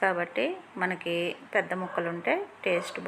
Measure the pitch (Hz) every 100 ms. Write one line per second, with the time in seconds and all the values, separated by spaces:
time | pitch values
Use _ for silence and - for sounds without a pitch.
0 | 196 175 175 - 277 370 - 202 180 180
1 | 175 170 175 - - 208 165 180 180 -
2 | 170 170 233 349 403 - 190 175 - -